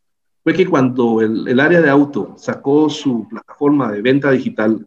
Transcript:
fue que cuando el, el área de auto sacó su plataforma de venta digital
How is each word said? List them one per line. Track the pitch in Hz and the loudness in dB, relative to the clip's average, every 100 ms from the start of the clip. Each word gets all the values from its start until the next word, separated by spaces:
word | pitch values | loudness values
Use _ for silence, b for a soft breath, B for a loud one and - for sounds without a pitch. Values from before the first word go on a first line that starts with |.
| _ _ _ _ | _ _ _ _
fue | - | -2
que | 170 | 0
cuando | 185 165 127 123 117 113 | 2 2 2 0 0 2
el, | 110 110 - | 0 -2 -2
el | 127 | 0
área | 151 175 | 2 4
de | 156 | 4
auto | 143 143 110 87 - | 4 2 -2 -10 -10
sacó | - 113 143 147 151 | -10 -8 -2 0 0
su | 143 143 120 101 | -2 -4 -4 -6
plataforma | 110 - - 143 147 123 | -14 -18 -4 0 0 0
de | 104 | -2
venta | 113 139 143 | 0 0 2
digital | 131 - - 110 110 | 0 -2 -2 -2 -2